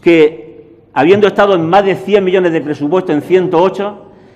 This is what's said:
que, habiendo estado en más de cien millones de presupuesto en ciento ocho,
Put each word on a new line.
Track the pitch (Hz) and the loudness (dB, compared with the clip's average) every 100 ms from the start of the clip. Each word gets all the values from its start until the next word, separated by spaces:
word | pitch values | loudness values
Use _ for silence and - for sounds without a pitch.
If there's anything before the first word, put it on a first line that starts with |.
que, | - 170 151 - - - - _ _ | 2 4 2 0 -18 -20 -20 _ _
habiendo | 139 151 202 202 | -2 2 2 2
estado | 190 202 | 2 0
en | 185 160 | 0 0
más | 190 190 | 0 0
de | |
cien | 170 - 202 | -2 0 0
millones | 185 190 180 | 0 0 0
de | 160 | -2
presupuesto | 143 143 147 180 185 | -4 -6 -4 -2 -2
en | 147 | -4
ciento | 143 180 175 165 | 0 0 2 2
ocho, | 185 185 202 208 - - - | 0 -2 -8 -10 -20 -20 -20